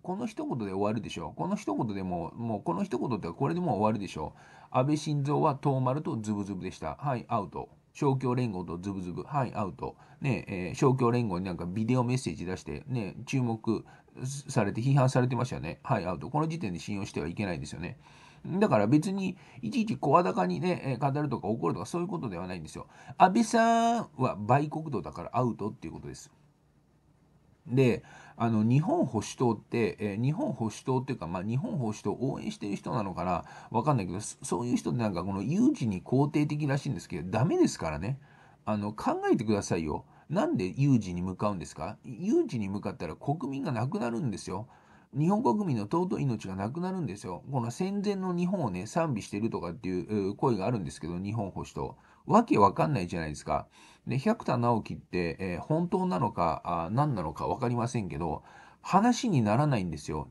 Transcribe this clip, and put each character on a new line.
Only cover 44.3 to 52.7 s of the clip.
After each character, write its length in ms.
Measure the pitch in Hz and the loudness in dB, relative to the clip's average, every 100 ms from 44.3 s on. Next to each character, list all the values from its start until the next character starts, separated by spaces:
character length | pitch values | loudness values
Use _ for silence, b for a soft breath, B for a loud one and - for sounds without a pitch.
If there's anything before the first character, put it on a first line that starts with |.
で 80 | 90 | -4
す 100 | - | -6
よ。 200 | 92 120 B B B B 135 | -8 -8 B B B B 0
日 140 | 160 | 2
本 120 | 208 | 4
国 220 | 262 214 | 4 2
民 120 | 190 117 | 2 0
の 80 | |
尊 340 | 101 165 185 214 | 0 0 0 0
い 40 | |
命 220 | 139 110 95 | 0 0 -4
が 80 | 95 | -4
な 120 | 104 | -4
く 120 | 165 | -2
な 120 | 185 | -4
る 80 | 185 | -2
ん 60 | 127 | -4
で 100 | 98 | -6
す 100 | - | -8
よ。 160 | 87 123 | -10 -4
こ 100 | 135 | -2
の 100 | 113 | -2
戦 320 | - 190 202 | -2 -2 0
前 120 | 202 196 | -2 -2
の 180 | 185 | -2
日 120 | 175 175 | 0 0
本 160 | 190 | 0
を 60 | 170 | 0
ね、 160 | 90 110 | -2 -2
賛 280 | 170 165 | 0 0
美 80 | 107 | 0
し 80 | - | -4
て 100 | 101 | -2
る 100 | 110 | -2
と 100 | 101 | -2
か 100 | 85 | -4
っ 20 | |
て 140 | 82 92 | -6 -2
い 120 | 90 | -2
う、 280 | - 104 95 | 0 0 0
う 40 | |
ー、 20 | |
声 220 | - 143 104 | 0 2 2
が 100 | 98 | 0
あ 40 | |
る 80 | 120 | -2
ん 60 | |
で 60 | 71 | -4
す 100 | - | -8
け 60 | 80 | -6
ど、 120 | 87 | -4
日 140 | 101 | -4
本 180 | 113 98 | -4 -4
保 100 | 82 | -6
守 100 | 73 | -8
党。 260 | 78 65 - b b - | -6 -8 -10 b b 2
わ 160 | 196 | 4
け 160 | 220 208 | 4 6
わ 160 | 196 | 6